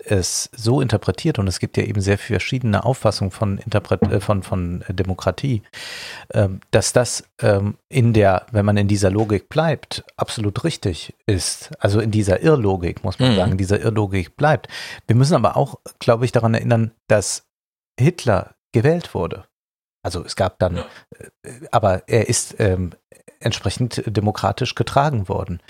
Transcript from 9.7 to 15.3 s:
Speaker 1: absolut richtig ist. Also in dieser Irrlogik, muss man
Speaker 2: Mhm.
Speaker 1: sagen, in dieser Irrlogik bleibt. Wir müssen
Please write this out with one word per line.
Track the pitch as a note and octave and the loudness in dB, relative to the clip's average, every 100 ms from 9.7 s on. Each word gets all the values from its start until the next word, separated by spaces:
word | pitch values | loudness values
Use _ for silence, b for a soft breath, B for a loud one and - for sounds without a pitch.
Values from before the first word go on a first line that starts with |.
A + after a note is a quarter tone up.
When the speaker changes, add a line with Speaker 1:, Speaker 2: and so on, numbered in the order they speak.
| D3 - - - - | -2 -6 -14 -14 -8
Speaker 1:
absolut | - - G2+ - | -6 -2 -4 -2
richtig | - - G#2 E2 - - - | -4 -2 -4 -4 -8 -8 -2
ist. | F#2+ - - - - | -2 -2 -8 -12 -4
Also | G2+ G#2 | 0 2
in | A2 | 2
dieser | G#2+ G2 F#2 | 0 2 2
Irrlogik, | D#3+ D3+ G2+ F#2+ F2 - | 4 4 2 0 -2 -4
muss | F#2 - | -6 0
man | B2+ | 2
Speaker 2:
Mhm. | G#2 | 4
Speaker 1:
sagen, | F2+ | 2
in | F#2 | 0
dieser | F#2+ G#2 | 0 0
Irrlogik | - G#2+ G#2 F#2+ F2 - | 0 0 0 -2 -4 0
bleibt. | D3 C#3 - B B B - | 2 2 -2 B B B 2
Wir | A#2 | 4
müssen | C#3 | 4